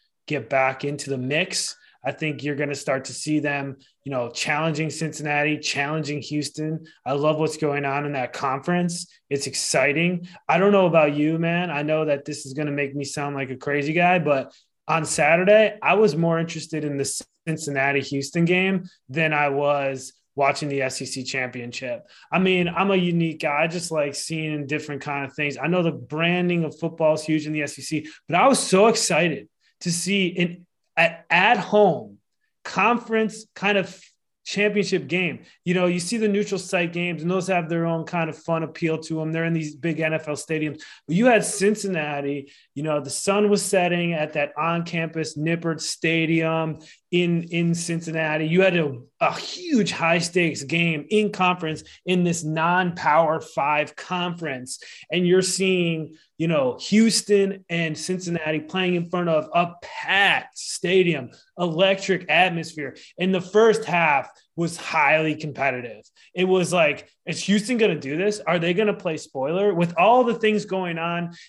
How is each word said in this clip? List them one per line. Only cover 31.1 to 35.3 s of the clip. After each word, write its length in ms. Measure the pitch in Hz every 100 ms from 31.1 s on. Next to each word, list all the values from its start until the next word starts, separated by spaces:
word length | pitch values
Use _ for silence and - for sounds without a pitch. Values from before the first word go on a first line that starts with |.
| - -
at 300 | 170 202 240
home 600 | 170 208 202 151 113 - _ _ _ _
conference 800 | - - 208 233 226 226 220 - - -
kind 200 | 196 202
of 240 | 175 - - _ _ _ -
championship 580 | 196 208 202 190 185 135
game. 340 | 180 175